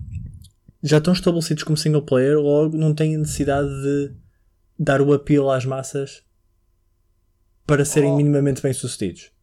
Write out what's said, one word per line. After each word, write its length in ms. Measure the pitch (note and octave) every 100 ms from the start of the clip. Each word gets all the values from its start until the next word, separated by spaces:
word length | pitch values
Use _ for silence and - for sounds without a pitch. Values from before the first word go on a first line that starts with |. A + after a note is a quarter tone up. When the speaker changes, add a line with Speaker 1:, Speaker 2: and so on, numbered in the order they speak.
| - - - - - _ _ _
Speaker 1:
já 140 | D3+ D3+
estão 160 | D#3+
estabelecidos 500 | F3+ F3+ E3+ D#3+ D3+
como 140 | - D3+
single 240 | D3+ D3+
player, 340 | D#3 B2+ C3+ D3+
logo 380 | C#3+ D3 D#3 D#3
não 160 | D#3
têm 220 | D3+ D#3 D#3
a 40 |
necessidade 500 | D3+ - C#3 C#3 C#3+
de 440 | C3+ C#3 C#3+ C#3 - - _ _ _ _ -
dar 240 | D#3 C3+
o 120 | C#3
appeal 360 | C#3+ - D3 C3+
às 160 | C3 B2+
massas 580 | C3 B2+ C#3+ C#3 - _ _ _ _ _ _ _ _ _ _ _ _ _ _ -
para 200 | C#3+ C#3+
serem 260 | D#3 C#3+
Speaker 2:
Oh. 60 | C#3+
Speaker 1:
minimamente 440 | D3 C#3+ C#3 C3+
bem-sucedidos, 720 | C#3 B2 B2 - F#2+ E2+ - _